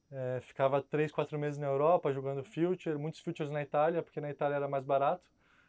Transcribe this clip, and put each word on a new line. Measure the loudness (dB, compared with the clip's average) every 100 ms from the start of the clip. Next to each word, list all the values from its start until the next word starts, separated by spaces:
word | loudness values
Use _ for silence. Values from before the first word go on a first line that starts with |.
| _
É, | -6 -4 -4
ficava | -8 0 2 2
três, | 0 0 0
quatro | 0 -4 -2
meses | -4 -2
na | -2
Europa | 2 4 4 2
jogando | -2 -2 -6
Future, | -6 -2 0 0 -2 -4
muitos | -4 -6
Futures | -8 -6 -4
na | -4
Itália, | -2 2 2 2
porque | -4 -8
na | -8
Itália | -2 0 0
era | 0
mais | -2
barato. | 0 2 2 0 -6 _ _ _